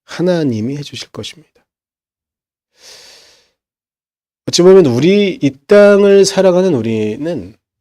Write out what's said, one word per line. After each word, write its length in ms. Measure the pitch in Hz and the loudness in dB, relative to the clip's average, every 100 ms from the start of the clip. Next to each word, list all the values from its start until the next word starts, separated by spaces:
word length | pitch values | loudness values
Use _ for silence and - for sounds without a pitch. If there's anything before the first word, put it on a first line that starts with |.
하나님이 720 | _ - 180 175 143 110 117 147 | _ -6 -4 -4 -4 -6 -8 -10
해주실 320 | 143 117 - | -14 -18 -18
것입니다." 540 | - 110 160 _ _ _ _ _ _ _ _ _ _ _ _ _ _ - - - _ _ _ _ _ _ _ _ _ _ _ _ _ - | -16 -18 -20 _ _ _ _ _ _ _ _ _ _ _ _ _ _ -20 -20 -20 _ _ _ _ _ _ _ _ _ _ _ _ _ -6
어찌 140 | - | 0
보면 240 | 180 190 143 | 4 6 4
우리, 540 | 120 165 202 202 147 | 0 0 0 -2 -4
이 100 | 139 - - | -6 -6 0
땅을 580 | 208 202 202 202 196 190 | 4 4 4 4 4 2
살아가는 480 | 190 185 180 190 | 0 0 0 0
우리는 840 | 135 113 110 107 110 160 151 90 - _ _ | -2 -4 -4 -4 -6 -8 -10 -12 -20 _ _